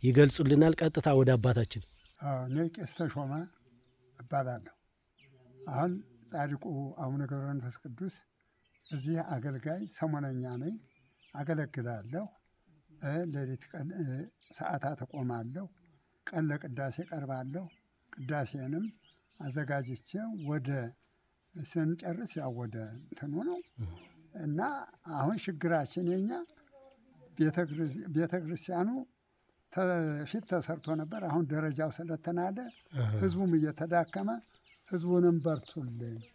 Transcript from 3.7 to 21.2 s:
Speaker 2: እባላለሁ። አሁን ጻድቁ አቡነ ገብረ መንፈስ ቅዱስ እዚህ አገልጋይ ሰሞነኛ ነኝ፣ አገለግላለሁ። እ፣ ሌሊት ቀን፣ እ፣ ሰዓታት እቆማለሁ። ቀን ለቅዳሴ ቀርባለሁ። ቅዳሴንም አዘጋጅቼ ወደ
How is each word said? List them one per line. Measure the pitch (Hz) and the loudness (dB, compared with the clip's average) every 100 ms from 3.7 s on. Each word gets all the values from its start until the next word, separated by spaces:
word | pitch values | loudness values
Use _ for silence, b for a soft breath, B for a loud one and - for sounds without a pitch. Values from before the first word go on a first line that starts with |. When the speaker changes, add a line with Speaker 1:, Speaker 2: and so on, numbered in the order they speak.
| - _ _ _ - | -20 _ _ _ -20
Speaker 2:
እባላለሁ። | 123 147 127 123 98 _ _ _ - _ - - - - - | -4 -2 0 -4 -10 _ _ _ -20 _ -20 -20 -20 -16 -6
አሁን | 135 170 185 - - - | 0 0 0 -8 -20 -8
ጻድቁ | 165 143 139 208 143 139 165 | -4 -2 -2 -4 -4 -6 -6
አቡነ | 135 139 | -4 -2
ገብረ | 139 143 139 | -2 -4 -4
መንፈስ | 139 123 120 | -4 -6 -10
ቅዱስ | 135 120 185 - _ _ _ _ _ _ | -14 -8 -8 -8 _ _ _ _ _ _
እዚህ | - 151 135 165 160 | -10 -6 -2 -2 -2
አገልጋይ | 131 135 135 151 175 208 | -4 -2 -4 -4 -6 -6
ሰሞነኛ | - 160 151 139 127 127 123 | -4 -2 -2 -2 -4 -4 -4
ነኝ፣ | 151 220 - _ _ _ _ | -6 -6 -12 _ _ _ _
አገለግላለሁ። | 143 143 156 151 143 120 117 104 156 214 _ _ _ _ _ _ 156 | -8 -2 0 -2 -4 -6 -6 -6 -6 -8 _ _ _ _ _ _ -8
እ፣ | 143 151 175 | -4 -2 -2
ሌሊት | 139 131 131 - | -4 -4 -6 -10
ቀን፣ | 170 135 196 | -8 -8 -4
እ፣ | 147 131 190 _ _ | -4 -4 -8 _ _
ሰዓታት | - - 143 135 147 | -8 -4 -2 -2 -6
እቆማለሁ። | 131 147 127 120 117 147 196 _ _ _ _ _ - | -8 -4 -4 -4 -6 -8 -10 _ _ _ _ _ -6
ቀን | 170 156 | -2 0
ለቅዳሴ | 143 139 123 135 123 175 | 0 -4 -4 -4 -4 -8
ቀርባለሁ። | 160 139 131 127 160 180 _ _ _ _ | -6 -4 -6 -6 -8 -10 _ _ _ _
ቅዳሴንም | - 131 147 131 143 131 160 220 - _ - _ - | -12 -4 -2 -2 -4 -4 -2 -4 -8 _ -20 _ -10
አዘጋጅቼ | 143 135 139 143 127 127 - 190 226 214 | -6 -4 -2 -2 -2 -8 -6 -6 -6 -6
ወደ | 143 151 127 139 120 - _ _ | -2 -2 0 -2 -4 -10 _ _